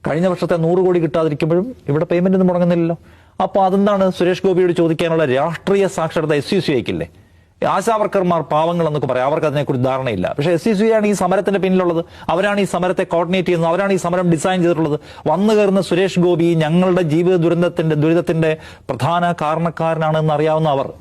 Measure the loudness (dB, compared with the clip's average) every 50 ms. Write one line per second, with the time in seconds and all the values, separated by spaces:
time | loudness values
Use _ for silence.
0 | -4 -4 -2 0 0 -2 -2 -2 -2 -2 0 0 0 0 2 2 2 2 2 0
1 | 0 0 0 0 0 0 -2 -2 -2 0 0 0 -2 -4 -10 -12 -6 -4 -2 -2
2 | 0 0 0 0 2 2 2 2 2 2 2 2 2 2 2 0 0 -2 -4 -6
3 | -10 -20 -20 -20 _ _ _ -6 -6 -2 0 2 2 2 2 2 2 2 2 2
4 | 0 0 0 0 0 0 0 0 0 0 2 4 2 2 2 2 2 0 0 0
5 | 0 0 0 0 0 2 2 0 0 -2 -4 -6 -2 0 2 2 2 0 -2 -4
6 | -4 -2 -2 -4 -2 0 0 -2 0 0 -2 -2 0 0 -2 -2 -2 -2 -6 -6
7 | -6 -8 -12 -20 -20 _ _ _ _ _ _ _ -4 -2 -2 -2 0 0 0 0
8 | -2 0 0 0 0 0 0 -2 -2 0 0 0 0 0 0 0 0 0 0 -2
9 | -2 -2 0 0 0 0 0 0 0 0 0 -2 -2 -2 -2 0 0 0 0 -2
10 | -2 -4 -4 -2 -4 -4 -4 -2 0 0 0 0 0 0 0 2 2 2 2 2
11 | 2 0 0 0 0 0 0 0 0 0 -2 0 0 0 2 2 2 2 0 -2
12 | -4 -6 -14 -12 -4 -2 -2 0 0 0 0 0 -2 -2 -2 -2 -2 -2 -2 -2
13 | -2 -2 0 -2 0 0 -2 -2 0 0 0 0 0 0 0 0 0 0 -2 -2
14 | -2 -2 -2 0 2 2 0 2 0 -2 0 2 2 0 2 0 0 -2 -2 -4
15 | -6 -14 -20 -6 -2 -2 0 2 2 2 4 4 4 4 2 0 0 0 0 0
16 | 0 0 2 2 2 2 2 2 2 2 2 2 0 2 2 2 2 2 2 0
17 | 0 0 0 0 2 2 2 2 2 0 2 2 0 0 0 -2 -2 0 0 0
18 | 2 2 2 0 0 0 -2 0 0 0 -2 -4 -8 -20 -20 -20 -10 -10 -6 -4
19 | -2 -2 0 0 0 -2 -2 -2 -2 -2 -2 -2 -2 -4 -4 -2 -2 -2 -2 0
20 | -2 0 0 0 0 0 0 2 2 0 2 2 2 0 0 0 -2 -6 -8 -14